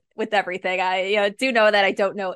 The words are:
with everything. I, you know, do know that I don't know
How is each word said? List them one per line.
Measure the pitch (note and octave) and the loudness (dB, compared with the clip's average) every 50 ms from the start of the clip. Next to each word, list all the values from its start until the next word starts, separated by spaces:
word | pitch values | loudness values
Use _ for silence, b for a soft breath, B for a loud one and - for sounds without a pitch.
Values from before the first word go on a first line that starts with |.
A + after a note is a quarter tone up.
| _ _ _ | _ _ _
with | - A3 G#3+ A3 | -8 -6 -2 0
everything. | G3 F#3 F3+ F3+ F#3 - F#3 F#3 F#3 | 0 0 -2 -6 -6 -4 -4 -2 -2
I, | F#3 F#3 F#3 F#3+ F#3 | -2 -2 -2 -2 -2
you | G3 G#3 | 0 0
know, | G#3 G3+ G#3 | 2 0 0
do | G3+ - B3+ C4+ | -2 -2 -4 0
know | A#3 A3+ G#3+ G#3+ | 2 4 4 4
that | G#3 G3+ G3 | 4 4 2
I | F#3+ | 2
don't | G#3 A3 G3+ F#3+ D#3+ | 2 0 -2 -2 -2
know | G#3 F#3+ F#3 F3+ | -4 -6 -6 -8